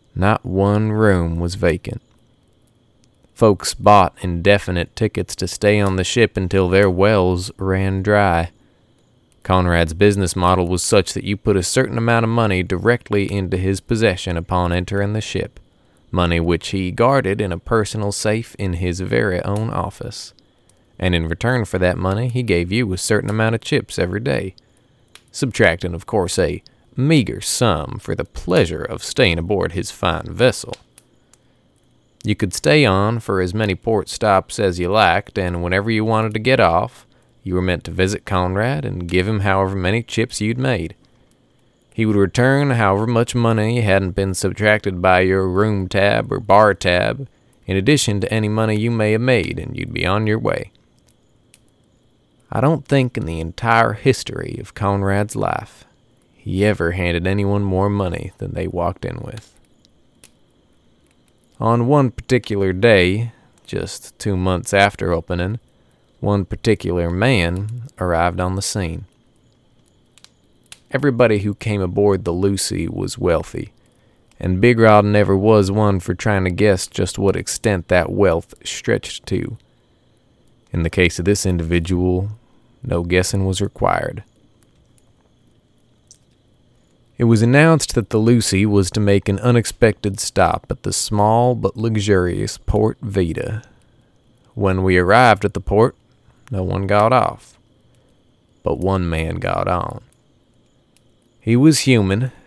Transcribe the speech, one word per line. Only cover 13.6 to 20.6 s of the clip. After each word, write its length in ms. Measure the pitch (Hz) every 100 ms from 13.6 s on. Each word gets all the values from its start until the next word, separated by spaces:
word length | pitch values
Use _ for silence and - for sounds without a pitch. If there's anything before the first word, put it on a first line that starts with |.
| 95 98
possession 560 | - 113 110 90 - 85
upon 380 | 82 92 87
entering 400 | 87 90 101 101
the 80 | 107
ship, 360 | - - - - - _ _ _ _
money 280 | 90 87 85
which 300 | 82 85 -
he 220 | 98 92
guarded 500 | - 120 139 92 85
in 100 | 101
a 80 | 87
personal 540 | - 117 101 110 101
safe 420 | - 110 110 113 -
in 180 | 98
his 260 | 85 92 87
very 420 | 92 117 110 90
own 260 | - 104 110
office. 640 | - - - - - - - _ _